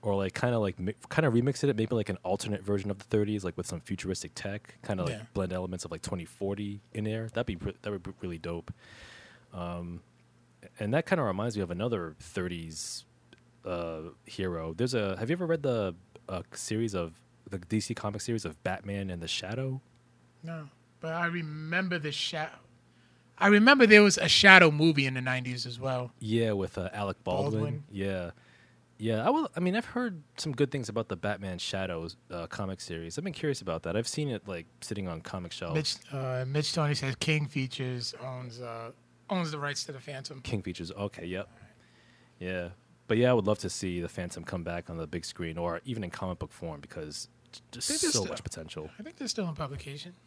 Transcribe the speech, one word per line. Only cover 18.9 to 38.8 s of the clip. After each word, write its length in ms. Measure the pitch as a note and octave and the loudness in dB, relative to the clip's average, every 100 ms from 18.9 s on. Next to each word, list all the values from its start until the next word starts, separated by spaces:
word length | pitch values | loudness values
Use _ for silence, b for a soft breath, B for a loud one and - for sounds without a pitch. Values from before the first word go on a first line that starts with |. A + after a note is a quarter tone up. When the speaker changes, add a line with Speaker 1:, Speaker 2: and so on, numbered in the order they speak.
| G2+ F#2+ | -6 -4
Speaker 1:
and 100 | F2 | -6
the 60 | E2 | -6
Shadow? 520 | - F2+ A#2 C3+ C3 _ _ _ _ _ _ | -6 -4 -4 -4 -6 _ _ _ _ _ _
Speaker 2:
No, 280 | D#3+ E3 D3 - _ _ | -12 -12 -12 -20 _ _
but 140 | D#3+ | -6
I 120 | E3 E3+ | -2 0
remember 720 | E3+ D#3+ D3+ D#3 F3 F#3+ F3 | -2 -4 -8 -2 0 0 0
the 140 | D3 | -2
Sha-, 380 | C#3+ - D#3+ D#3 - - - _ b b b b - | -4 -4 -4 -6 -8 -20 -20 _ b b b b 2
I 100 | G3 | 8
remember 380 | G#3 A3+ C#4+ A3+ | 10 10 10 12
there 180 | G#3+ | 12
was 140 | G#3 - | 12 8
a 100 | F3+ | 4
Shadow 420 | - G3 F#3+ E3+ | 8 12 12 12
movie 340 | D3 E3 D3 C3+ | 8 6 6 2
in 80 | |
the 60 | C3 | 0
nineties 460 | B2+ B2+ B2 B2 A#2+ | -2 -2 -2 -6 -6
as 140 | A#2+ | -4
well. 320 | C3 B2+ B2 - | -2 -2 -4 -6
Speaker 1:
Yeah, 320 | G#2+ A2+ A2+ | 0 4 4
with, 260 | G2+ F#2+ - | 2 0 -2
uh, 120 | F#2 | -4
Alec 320 | G#2 G2+ G2 | -2 -4 -4
Baldwin. 360 | - F#2 G#2+ A2 | -2 0 2 0
Speaker 2:
Baldwin. 240 | A2 D3 - | 0 -4 -8
Speaker 1:
Yeah. 400 | G2+ G2 F#2+ F2 - b b b b _ _ | -4 -2 -2 -6 -10 b b b b _ _
Yeah, 280 | A2 A2 C#3 | -2 0 2
I 20 | |
will, 220 | D4 D#4 | 2 0
I 60 | - | 0
mean, 160 | F3+ G#3 | 0 0
I've 80 | |
heard 380 | - B3 B3 E3+ - - | -2 -4 -4 -6 -14 -8
some 140 | D#3 | -6
good 180 | B2 C#3 | 0 0
things 180 | C#3+ A2 | 0 -4
about 200 | A2 A2+ | -4 -4
the 80 | F2+ | -4
Batman 420 | G2+ G2 G2 F2 | -4 -4 -4 -6
Shadows, 580 | - F#2+ F#2 E2+ E2 - _ | -4 -2 -2 -4 -6 -12 _
uh, 160 | F2 E2 | -10 -8
comic 340 | - F#2+ F#2+ | -6 -4 -6
series. 380 | - E2 E2 A2 | -8 -8 -6 -6
I've 60 | |
been 100 | G2 | -6
curious 260 | D3 D3+ C#3 | -4 -2 -2
about 220 | F#2 E2 | -2 -4
that. 120 | E2+ | 0
I've 140 | G2 A#2+ | -2 -2
seen 220 | - D3 | -4 -4
it, 180 | A2 G2+ | -4 -6
like, 160 | F2 E2 - | -8 -10 -14
sitting 260 | - G#2 F#2 | -8 -6 -4
on 140 | E2 | -6
comic 320 | - F#2+ F2 | -8 -8 -8
shelves. 220 | - F2 | -8 -2
Speaker 2:
Mitch, 220 | A2+ D3+ - - | -2 -2 -6 -8
uh, 360 | C#3 C3 B2+ C3 | -6 -4 -4 -2
Mitch 240 | C#3+ D3+ | -2 0
Tony 220 | - D3 | 0 2
says 200 | D3 C3+ B2+ | 0 -2 -2
King 300 | - D3+ D3 | 0 0 0
Features 680 | D3 C3 - B2+ B2 A#2+ - | -2 -4 -4 -4 -4 -6 -8
owns, 360 | B2+ B2+ B2+ A#2 | -10 -10 -10 -12
uh, 340 | A#2+ A2+ | -10 -10